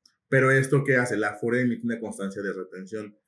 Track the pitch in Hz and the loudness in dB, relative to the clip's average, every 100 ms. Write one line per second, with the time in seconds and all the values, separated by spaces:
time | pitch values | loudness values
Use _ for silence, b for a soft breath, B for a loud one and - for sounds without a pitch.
0 | b b _ 135 131 135 135 143 - 127 | b b _ 2 6 4 4 2 4 2
1 | 123 104 107 - 117 123 123 113 117 113 | 2 0 -2 -2 -2 0 0 -2 -4 -6
2 | 110 104 98 101 98 92 92 92 95 107 | -6 -8 -8 -6 -6 -6 -10 -12 -12 -12
3 | 107 - | -12 -16